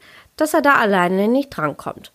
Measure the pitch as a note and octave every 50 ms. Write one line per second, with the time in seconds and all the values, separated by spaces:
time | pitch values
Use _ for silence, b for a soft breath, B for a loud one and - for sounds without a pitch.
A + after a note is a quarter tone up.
0 | B B B B B B B - D#4 D#4 - D#4+ C4+ C#4+ C#4 - A#3+ G3+ G3+ F#3
1 | F3 F3 F#3 F#3+ G3+ G#3+ A#3+ C#4 C#4 C4+ - - D#3 D3 - - - - - -
2 | - -